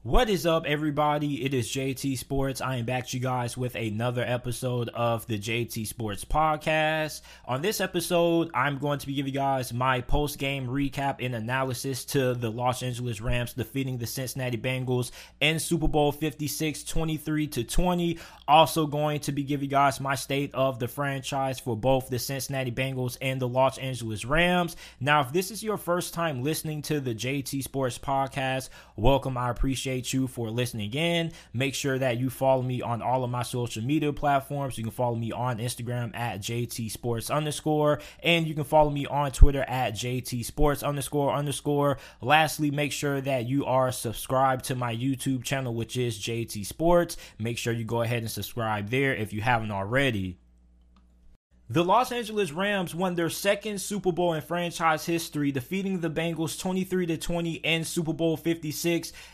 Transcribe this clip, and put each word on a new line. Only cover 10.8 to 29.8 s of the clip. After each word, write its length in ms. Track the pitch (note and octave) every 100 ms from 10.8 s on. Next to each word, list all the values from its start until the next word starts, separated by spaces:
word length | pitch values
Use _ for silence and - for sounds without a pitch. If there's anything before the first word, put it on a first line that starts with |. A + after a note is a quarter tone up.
| C#3 C#3+ C#3 B2+
and 160 | B2
analysis 720 | A#2+ A2 C3 C3+ B2 C3+ B2+
to 300 | - C#3+ B2+
the 140 | B2 A#2+
Los 360 | A2+ B2 A#2
Angeles 360 | B2+ A#2+ B2 G#2+
Rams 340 | A#2+ B2 A#2+
defeating 440 | - A2 C3+ C3 B2+
the 80 | A#2
Cincinnati 500 | - B2+ C3+ B2+ A#2
Bengals 540 | B2+ C3 B2+ B2 B2 - - -
in 180 | D3 D#3
Super 300 | - E3+ D3
Bowl 240 | D3+ D3
fifty-six, 720 | D3 D#3 - D3+ - D#3+ C#3+
twenty-three 640 | - D#3+ D#3+ D#3 - D3+ D3+
to 160 | B2
twenty. 560 | A#2 - F3+ F3 E3+ E3+ - - -
Also 400 | D3+ D#3 E3 D3+
going 320 | D3 D3+ D3
to 140 | -
be 100 | C#3+
giving 220 | C#3 C#3+
you 60 | C#3
guys 280 | C3+ C#3 C3
my 160 | C#3
state 400 | C3 - C#3 C#3+
of 240 | - C3+ A#2+
the 80 | A#2+
franchise 720 | - C#3+ C3+ B2+ C#3 C3+ B2+
for 180 | C3 G#2+
both 320 | B2+ C3+ B2+
the 120 | B2
Cincinnati 500 | - C#3 B2+ C3+ C3
Bengals 480 | A2+ C3 C3 B2 -
and 220 | C3+ C3
the 60 | B2+
Los 280 | B2 C3 C3
Angeles 480 | C3 B2 A2+ G#2
Rams. 520 | A#2 D#3 F3 F3+ E3+ - - -
Now, 220 | B2+ D3+
if 100 | B2
this 180 | E3 F#3+
is 140 | G#3+
your 120 | A3 G3+
first 380 | - F3 E3+
time 300 | E3+ E3 C3
listening 380 | C3 D#3 D#3 D3+
to 180 | - D3+
the 120 | C3
J 300 | A2 A#2+ C#3
T 180 | C3 C#3
Sports 380 | B2+ C#3 C3 -
Podcast, 680 | - C3+ C3+ C#3+ C3 C3 - - -
welcome. 420 | - A2+ C3+ C3+ B2
I 140 | B2
appreciate 460 | A#2+ C3+ B2+